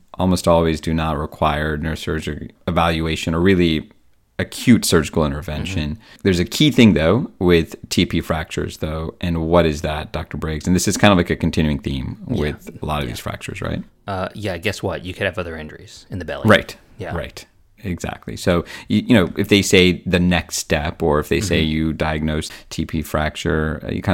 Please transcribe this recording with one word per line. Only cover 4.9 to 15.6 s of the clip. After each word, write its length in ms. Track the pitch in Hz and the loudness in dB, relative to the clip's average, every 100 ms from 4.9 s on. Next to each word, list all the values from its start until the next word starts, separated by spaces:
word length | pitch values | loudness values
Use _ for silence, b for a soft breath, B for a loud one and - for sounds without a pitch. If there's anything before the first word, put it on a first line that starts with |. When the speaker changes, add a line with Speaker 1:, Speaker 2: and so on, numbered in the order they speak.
| 90 73 - 76 | 2 2 0 0
Speaker 1:
intervention. 720 | 71 73 76 80 92 73 78 | -2 -6 -6 -6 -4 -6 -8
Speaker 2:
Mm-hmm. 60 | b b | b b
Speaker 1:
There's 160 | 98 87 | 0 2
a 60 | 90 | 0
key 260 | - 151 | 2 2
thing, 220 | - 113 | 6 6
though, 360 | 76 80 110 - - | 6 4 2 0 0
with 360 | 90 85 82 - - | 4 4 4 -6 -4
T 160 | - - | 0 0
P 160 | - | 0
fractures, 560 | - 80 78 - 82 - | -2 -4 -6 -6 -8 -6
though. 360 | 80 80 82 - | -8 -6 -8 -6
And 260 | 87 82 80 | -4 -2 2
what 160 | 87 80 | 4 4
is 160 | 76 | 0
that, 320 | 78 76 76 | -4 -6 -6
Doctor 240 | 80 78 76 | -8 -8 -8
Briggs? 280 | 80 78 90 | -6 -4 0
And 80 | |
this 140 | 90 104 | 2 2
is 80 | 95 | 2
kind 160 | 104 | 4
of 60 | 92 | 4
like 120 | 85 | 2
a 60 | 80 | 0
continuing 420 | 85 85 78 71 | 0 0 0 0
theme 400 | - 67 - - - | -4 -6 -6 -10 -6
Speaker 2:
Yeah. 100 | 67 | -4
Speaker 1:
with 420 | 73 71 - - | -4 -6 -12 -10
a 40 | 73 | -6
lot 160 | 76 | -4
of 80 | 65 | -6
Speaker 2:
Yeah. 20 | - | -8
Speaker 1:
these 40 | |
fractures, 420 | - - - - | -10 -10 -10 -10
right? 220 | 85 80 - _ - | -8 -8 -10 _ -10
Speaker 2:
Uh, 220 | 95 92 - | -8 -8 -8
yeah, 220 | 101 87 | -8 -6
guess 240 | 101 - | -6 -4
what? 220 | 98 80 | -6 -6
You 100 | 90 | -8
could 120 | 90 101 | -6 -4
have 120 | 87 | -4
other 200 | 85 | -8
injuries 480 | 80 | -10